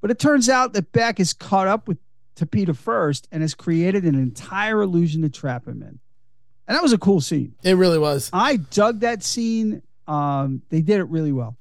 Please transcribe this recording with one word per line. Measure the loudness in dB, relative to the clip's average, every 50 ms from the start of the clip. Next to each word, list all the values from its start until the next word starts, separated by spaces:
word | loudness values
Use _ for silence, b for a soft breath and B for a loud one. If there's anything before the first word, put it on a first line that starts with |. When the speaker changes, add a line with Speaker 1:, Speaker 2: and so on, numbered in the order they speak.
Speaker 1:
But | 0 -2
it | -2 2
turns | 2 4 4 4 4 4
out | 4 2 2 0 0
that | -4 -4 0
Beck | 0 0 0 2 0 0
is | -2 -2
caught | -2 -8 -4 0 0 2 2
up | 2 0 0 -2 -6
with, | -8 -8 -8 -20 -20 -20 -20 -20 -8
to | -8 -6
Peter | -2 -2 -2 0 0 -2
first | -4 -4 -4 -2 0 0 0 -2 -4 -8 -10
and | -6 -4
has | -4 -4 -6
created | -6 -4 -2 0 0 2 2 0 0 0
an | 2 2
entire | 2 0 -2 -4 -10 -16 -8 -4 -4 -2 0 0 0
illusion | 0 2 2 2 2 2 0 -2
to | -2 -4
trap | -4 -6 -8 -6 -6 -8 -10
him | -12 -14 -14
in. | -14 -16 -20 -20 -20 -20 -20 -20 -20 -20 -20 -20 -20 -20 -20 -20 -8 -4
And | -2
that | 0
was | 2 2
a | 2 2
cool | 4 2 2 2
scene. | 2 -2 -4 -4 -4 -6 -12 -4
Speaker 2:
It | 0 2 4
really | 4 4 4 4 2
was. | 2 0 0 -2 -4 -2
Speaker 1:
I | 0 0 2 2 2
dug | 0 -2 -2 2 2 2 2 2 0
that | -2 -2 -2 -4
scene. | -6 -6 -4 -2 -2 -2 0 0 0 -2 -4 -6 -12 -20 -20 -20 -8
Um, | -4 -4 -2 -2 0 -2 -2 -2 -2 -4 -6 -8 -2
they | -2 0
did | 2 2 2 2
it | 0 -2
really | -2 -2 -2 0
well. | -2 -2 -4 -6 -10 -16